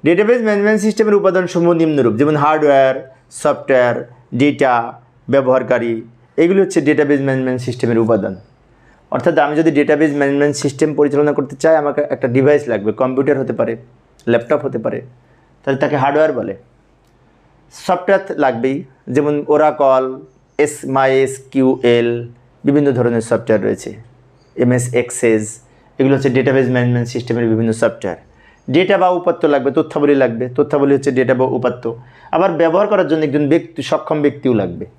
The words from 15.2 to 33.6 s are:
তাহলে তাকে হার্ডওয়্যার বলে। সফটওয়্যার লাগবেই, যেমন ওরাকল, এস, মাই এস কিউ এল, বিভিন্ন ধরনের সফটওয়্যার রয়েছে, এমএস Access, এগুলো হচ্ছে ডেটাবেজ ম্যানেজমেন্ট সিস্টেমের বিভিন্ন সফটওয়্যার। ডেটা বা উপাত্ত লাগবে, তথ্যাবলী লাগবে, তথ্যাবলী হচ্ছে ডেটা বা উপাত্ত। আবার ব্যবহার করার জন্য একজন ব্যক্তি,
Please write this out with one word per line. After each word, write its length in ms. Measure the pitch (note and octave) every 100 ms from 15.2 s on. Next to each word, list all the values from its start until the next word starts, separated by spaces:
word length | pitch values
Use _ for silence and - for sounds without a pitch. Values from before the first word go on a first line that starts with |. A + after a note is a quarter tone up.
| _ _ _ _
তাহলে 160 | - C3+
তাকে 140 | C#3+ C#3+
হার্ডওয়্যার 300 | C#3 D3 D#3 B2+
বলে। 160 | G2 F#2+ _ _ _ _ _ _ _ _ _ _ _
সফটওয়্যার 480 | - - F3+ F#3+ F#3+ G3 D#3+
লাগবেই, 320 | C3+ A#2 C3 C3+ - _ -
যেমন 200 | B2+ D3 D3 D3
ওরাকল, 520 | D3+ D3+ D3 C3+ C3 C3 C3 - _ _ -
এস, 100 | D3 - C3+ C3
মাই 140 | C3+ C3+
এস 80 | C3 C3+ -
কিউ 160 | C3+ C3 C3 A#2+ A#2+
এল, 120 | A#2 A#2+ A#2 - _ _ C#3+
বিভিন্ন 220 | C#3+ C#3+ B2
ধরনের 260 | A#2+ A#2 A2+
সফটওয়্যার 320 | A2+ - G#2+ G#2+
রয়েছে, 240 | G#2 A2+ G#2+ - _ _ _ _ -
এমএস 280 | A#2+ B2 B2 B2+
Access, 420 | A#2+ - A#2+ A2 G#2+ - _ _ _ -
এগুলো 160 | C3+ C#3
হচ্ছে 140 | C3+ B2+
ডেটাবেজ 300 | C3 C3 B2
ম্যানেজমেন্ট 340 | B2+ B2 B2 A#2+
সিস্টেমের 320 | B2 A#2+ A#2+ A#2
বিভিন্ন 180 | A2 A2+ A2
সফটওয়্যার। 360 | A2+ - G2 E2 _ _ _ _ -
ডেটা 220 | C#3 F#3 F#3+
বা 60 | F3+ F3+
উপাত্ত 220 | F3 E3 D#3+
লাগবে, 160 | C#3+ B2+ D#3
তথ্যাবলী 380 | D#3 D3+ D3 C#3
লাগবে, 220 | B2+ A2+ B2+ B2
তথ্যাবলী 340 | C#3+ D3 C#3 C#3
হচ্ছে 140 | C#3 B2+
ডেটা 160 | B2+ B2+
বা 60 | C3 B2+
উপাত্ত। 260 | B2 A#2+ A#2 A#2 - - - E3
আবার 140 | F#3 D#3+
ব্যবহার 260 | E3 F3 G#3
করার 140 | G3+ D#3+
জন্য 120 | D#3+ D3+
একজন 160 | C#3+ D3
ব্যক্তি, 280 | E3